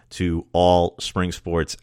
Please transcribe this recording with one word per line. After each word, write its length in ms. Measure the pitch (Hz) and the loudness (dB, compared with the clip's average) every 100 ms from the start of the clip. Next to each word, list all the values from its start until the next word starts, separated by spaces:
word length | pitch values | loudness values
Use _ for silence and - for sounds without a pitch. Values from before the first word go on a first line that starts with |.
| _ | _
to 340 | - 90 82 - | -4 -2 -2 -2
all 420 | 87 90 87 87 - | 2 4 4 2 -4
spring 320 | - 95 90 | -8 -4 -4
sports 440 | - 85 85 78 - | -6 -4 -4 -4 -6